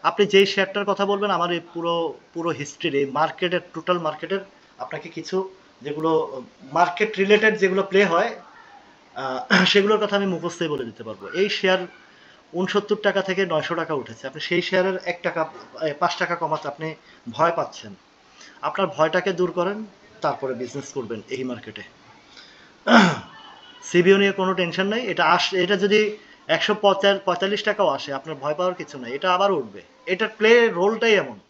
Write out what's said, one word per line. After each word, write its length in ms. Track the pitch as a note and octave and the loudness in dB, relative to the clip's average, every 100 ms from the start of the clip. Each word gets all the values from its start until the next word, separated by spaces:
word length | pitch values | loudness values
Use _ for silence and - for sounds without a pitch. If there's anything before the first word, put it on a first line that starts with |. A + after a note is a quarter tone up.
আপনি 240 | D#3+ E3+ G3+ | -2 2 4
যেই 200 | G3 G3 | 6 4
শেয়ারটার 380 | - F#3+ G#3 | 2 0 -2
কথা 220 | G3+ G3 G3+ | -2 0 0
বলবেন, 240 | G3+ G#3 | 0 0
আমার 220 | F3 F3 | 0 0
এই 80 | E3+ E3+ | -2 -6
পুরো, 400 | E3+ E3+ E3+ D#3+ - _ | -6 -2 -2 -2 -6 _
পুরো 160 | E3+ E3 | -6 -4
হিস্ট্রির, 440 | C3 C#3+ - E3 | -4 -8 -6 -2
এই 120 | C#3 C#3 | 0 0
মার্কেটের, 540 | C3+ G#3+ - F3+ F3 - | 0 -2 0 -2 -2 -4
টোটাল 240 | E3 D#3+ F3+ | -10 -2 0
মার্কেটের 420 | D#3+ D3+ E3 G3 F#3+ - _ - | -2 -6 -6 -6 -6 -20 _ -14
আপনাকে 300 | B2+ D3 E3+ | -12 -10 -12
কিছু 400 | E3 D#3 F#3+ F#3+ - - _ | -12 -6 -4 -4 -12 -20 _
যেগুলো 600 | C3 D3 D#3+ D#3 C#3+ C3+ A#2+ _ C3+ | -8 -2 2 2 0 -8 -14 _ -6
মার্কেট 460 | D#3 F3 - G#3+ F#3+ | 2 2 2 -2 0
রিলেটেড 400 | G3 G#3 A3 F#3 | 4 6 4 2
যেগুলো 240 | F#3 F#3+ | 0 0
প্লে 220 | F#3+ F#3+ | 2 4
হয়, 320 | G3 E3+ A#3 - - - - - - - _ | 4 2 0 -4 -16 -20 -20 -20 -20 -20 _
আহ, 500 | - C3 C3 - F#3+ | -8 -6 -6 2 2
সেগুলোর 420 | F#3 G3+ G3 G#3+ G#3 | 6 4 4 2 2
কথা 100 | G3+ | 0
আমি 100 | G3 | -2
মুখস্থই 420 | E3 E3 E3 E3 | -4 -6 -4 -4
বলে 160 | C#3+ | -4
দিতে 180 | A#2 G2+ | -6 -10
পারবো। 260 | A2 G#2 G2 | -14 -12 -8
এই 200 | E3 G3+ | -2 -2
শেয়ার 300 | - F#3+ F#3 F3+ - - - - - _ | 0 2 2 -2 -14 -20 -20 -20 -20 _
ঊনসত্তর 420 | E3+ F#3 B3+ G3+ G#3 | -6 0 -2 0 0
টাকা 260 | G#3 F#3+ | 0 0
থেকে 240 | F#3 F#3 F#3 | -2 -2 0
নয়শো 280 | D#3 C#3 | 0 0
টাকা 200 | E3+ D#3+ | -4 -2
উঠেছে, 320 | D3 A2 A2+ C3+ | -4 -6 -12 -12
আপনি 140 | D3+ | -10
সেই 220 | - F3 | -2 -2
শেয়ারের 360 | F3 F#3 F#3 F#3 | 0 0 2 -2
এক 160 | F3+ F3 | -6 -4
টাকা, 280 | F3 E3 D#3+ - - - | -4 -2 -4 -6 -18 -6
এ, 140 | D#3+ C#3+ | -6 0
পাঁচ 180 | F3+ - | -2 0
টাকা 200 | E3+ E3+ | -4 -2
কমাতে 320 | D#3+ D3+ C#3+ | -4 -4 -6
আপনি 260 | - D#3+ D#3 - - - | -8 -10 -10 -18 -18 -12
ভয় 220 | A2+ E3 E3+ | 0 2 2
পাচ্ছেন, 380 | C#3+ - G#2+ F#2+ _ _ _ - - - | -4 -8 -18 -20 _ _ _ -20 -20 -8
আপনার 240 | D#3 - F#3 | -6 -2 -4
ভয়টাকে 460 | - D#3 F3+ G3 | 2 2 2 0
দূর 200 | F3 F3+ | -2 -2
করেন, 320 | F3 F3 G#3 G#3 - - - | 0 -4 -4 -12 -18 -20 -4
তারপরে 340 | D3+ C#3 C3 | -4 -2 -6
বিজনেস 380 | A#2+ B2 C#3+ C3 | -6 -8 -10 -10
করবেন 300 | C#3 A2 A2 G#2+ | -10 -8 -10 -10
এই 160 | B2 | -8
মার্কেটে। 380 | B2+ A#2 A2 G#2+ - - - - - - - - - _ - A3+ F3+ C#3+ - - - - - - | -8 -8 -12 -16 -18 -20 -20 -20 -20 -20 -20 -20 -20 _ 4 6 6 0 -10 -20 -20 -20 -20 -20
সিবিও 340 | - F3 F3+ G3 | 0 4 6 6
নিয়ে 160 | G3+ | 4
কোনো 220 | G3 F#3 | 0 -2
টেনশন 320 | F#3 F3 D#3+ G3 | 0 -2 -2 -2
নাই, 140 | A3 | -2
এটা 240 | A#3+ F3+ | -4 0
আস-, 320 | D#3+ F3 - F#3+ | 2 2 2 0
এটা 200 | F3 G3+ | 0 0
যদি 400 | G3 G#3+ G#3+ G#3+ - - - | 2 2 0 -4 -18 -20 -2
একশো 260 | D#3+ - | -2 0
পঁয়তাল্লিশ 880 | G#3 G3+ G3 G3+ G3 F#3 E3+ G3 G#3 | 2 2 4 2 2 0 -2 -2 -2
টাকাও 240 | G#3+ G#3 F#3 | -2 2 0
আসে, 260 | C#3 D3 | 0 -4
আপনার 240 | C3+ D#3 C#3+ | -8 -8 -8
ভয় 180 | C#3 | -4
পাওয়ার 200 | D3+ F3+ | -2 -2
কিছু 240 | F3 C3 C#3 | -4 -12 -12
নাই, 140 | A#2+ | -10
এটা 220 | C#3 F#3 | -4 0
আবার 180 | F3+ G3+ | 2 2
উঠবে, 300 | F3+ A#2 G2 - _ - | 0 -4 -14 -20 _ -6
এটার 220 | F#3 G#3+ | -4 -4
প্লে 400 | - G#3+ A#3+ A#3 | 2 6 8 6
রোলটাই 460 | F3 G3 G#3+ A3+ | 4 0 2 4
এমন। 240 | G3+ C3+ G#2+ _ | 4 2 -10 _